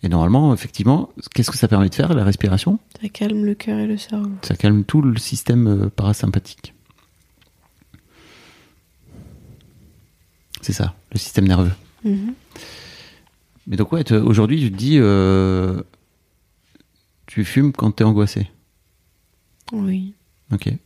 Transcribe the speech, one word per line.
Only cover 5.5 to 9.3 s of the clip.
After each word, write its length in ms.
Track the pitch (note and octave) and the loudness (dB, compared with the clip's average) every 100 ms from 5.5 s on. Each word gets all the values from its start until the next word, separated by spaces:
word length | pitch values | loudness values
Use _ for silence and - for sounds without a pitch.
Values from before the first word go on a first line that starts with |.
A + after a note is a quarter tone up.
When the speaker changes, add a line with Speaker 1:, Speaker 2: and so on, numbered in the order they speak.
| A#2+ A2+ | 2 2
Speaker 1:
euh, 220 | G2+ G2+ | 2 0
parasympathique. 840 | - G2+ G#2 G2+ F#2+ - - - _ _ _ _ _ _ _ _ _ _ _ _ _ _ _ - - - _ _ _ _ _ _ - - | -2 -2 0 0 -2 -4 -20 -20 _ _ _ _ _ _ _ _ _ _ _ _ _ _ _ -20 -20 -20 _ _ _ _ _ _ -20 -20